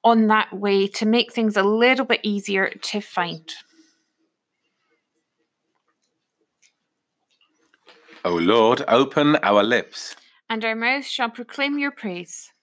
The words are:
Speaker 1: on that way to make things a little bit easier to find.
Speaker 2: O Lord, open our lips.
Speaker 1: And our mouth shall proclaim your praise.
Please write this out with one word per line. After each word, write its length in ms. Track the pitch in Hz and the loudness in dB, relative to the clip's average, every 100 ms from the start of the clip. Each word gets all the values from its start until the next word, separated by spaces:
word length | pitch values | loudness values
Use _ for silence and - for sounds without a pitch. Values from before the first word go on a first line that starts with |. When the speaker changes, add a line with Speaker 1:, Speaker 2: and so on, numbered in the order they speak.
Speaker 1:
on 220 | 226 226 | 4 4
that 260 | 214 214 214 | 4 2 0
way 360 | 190 202 196 202 | -4 0 2 0
to 180 | - | -2
make 260 | 214 240 233 | 0 2 0
things 240 | - 220 | -2 0
a 60 | 208 | 2
little 440 | 196 220 240 262 | 0 4 4 2
bit 160 | 269 302 | 0 -2
easier 480 | 214 202 196 190 190 | -2 -4 -2 -2 -2
to 300 | - - 214 | -4 -8 -8
find. 520 | - - 170 165 - - - _ _ _ _ _ _ _ _ _ _ _ _ _ _ _ _ _ _ _ _ _ _ _ _ _ _ _ _ _ _ _ _ _ _ _ _ _ _ _ _ _ _ - _ - | -6 -6 -6 -8 -14 -16 -18 _ _ _ _ _ _ _ _ _ _ _ _ _ _ _ _ _ _ _ _ _ _ _ _ _ _ _ _ _ _ _ _ _ _ _ _ _ _ _ _ _ _ -20 _ -8
Speaker 2:
O 80 | 90 | -4
Lord, 500 | 85 87 113 110 127 - | 0 4 4 4 2 2
open 480 | 120 135 - 147 151 | 2 2 2 2 2
our 180 | - 208 | 4 4
lips. 540 | 117 120 - - - - _ _ _ | 4 0 -2 -16 -14 -16 _ _ _
Speaker 1:
And 160 | 226 | -6
our 80 | 226 | -4
mouth 320 | 220 233 277 | -2 -2 -2
shall 240 | 269 - 233 | -4 -4 -4
proclaim 480 | 233 240 - 277 285 | -6 -14 -6 -4 -2
your 140 | 285 | -4
praise. 560 | 285 214 175 175 - - _ | -6 -10 -10 -12 -18 -18 _